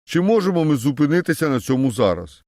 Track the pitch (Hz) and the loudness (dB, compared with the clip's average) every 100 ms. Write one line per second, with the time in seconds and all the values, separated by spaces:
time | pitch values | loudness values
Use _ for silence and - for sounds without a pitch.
0 | - 165 190 226 185 175 156 143 131 131 | -6 0 2 2 2 0 0 0 0 0
1 | 147 170 175 160 156 127 - 127 135 104 | 0 0 0 -2 -2 -2 -2 0 0 0
2 | 104 85 87 - | 0 0 -8 -18